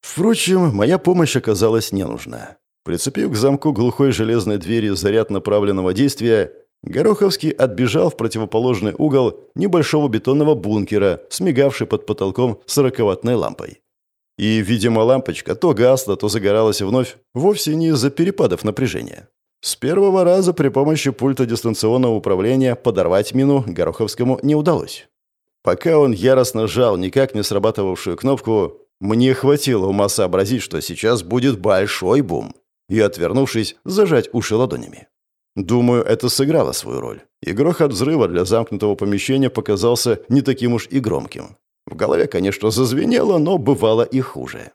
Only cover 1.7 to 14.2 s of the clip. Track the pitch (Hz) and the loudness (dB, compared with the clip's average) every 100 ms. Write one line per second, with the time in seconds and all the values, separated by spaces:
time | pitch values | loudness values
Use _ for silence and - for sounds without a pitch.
1.7 | 113 - 98 82 58 - 58 57 - _ | 2 0 -4 -4 -8 -12 -16 -18 -20 _
2.7 | _ - 85 - 202 220 113 131 139 156 | _ -8 -6 -4 -4 -4 0 0 2 0
3.7 | 113 120 - 139 113 110 117 101 104 95 | 0 -2 2 0 2 0 0 0 -4 -2
4.7 | 117 107 95 98 107 107 98 92 104 101 | -2 0 0 2 2 0 -2 0 0 2
5.7 | 95 92 95 139 - 117 110 95 - _ | 0 -2 0 0 0 2 2 2 -6 _
6.7 | _ - 123 175 208 196 - 156 - 131 | _ -8 0 0 2 0 0 -4 0 -2
7.7 | 98 123 139 180 - 113 110 107 110 123 | 0 0 2 0 -2 -6 -4 -2 -2 0
8.7 | 113 104 - 151 135 120 - - - 196 | 0 -4 -2 0 2 0 -2 -14 -4 0
9.7 | 175 139 151 147 110 113 135 151 139 95 | 2 2 0 0 -2 0 2 2 0 0
10.7 | 107 98 104 98 85 - - 185 127 139 | -2 0 0 0 0 -8 -4 -2 2 2
11.7 | - 151 107 - 104 98 92 123 - - | 0 -4 -4 -4 -2 -2 0 -2 -4 -4
12.7 | - 131 123 107 92 117 120 65 - - | 0 0 2 0 0 -2 -2 -2 -6 -16
13.7 | - _ _ _ _ | -18 _ _ _ _